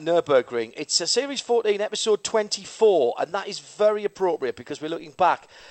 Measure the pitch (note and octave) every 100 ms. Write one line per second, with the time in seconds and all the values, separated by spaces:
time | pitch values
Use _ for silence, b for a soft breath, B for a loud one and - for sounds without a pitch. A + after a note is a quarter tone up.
0 | D3+ E3+ D#3 C3+ A#2+ A#2+ A2+ - D3 -
1 | E3+ A#3+ C#4 C4 - A#3+ G#3+ G3+ G#3 -
2 | A3 G3+ - A3+ G#3 - F#3 - A3 F3+
3 | A#2+ - C#3+ F#3+ G3 G3 - - G#3+ G#3+
4 | G3+ - F#3+ D#3 B2+ A#2 B2 C#3+ D#3 E3
5 | D#3+ - F3 C#3 - B B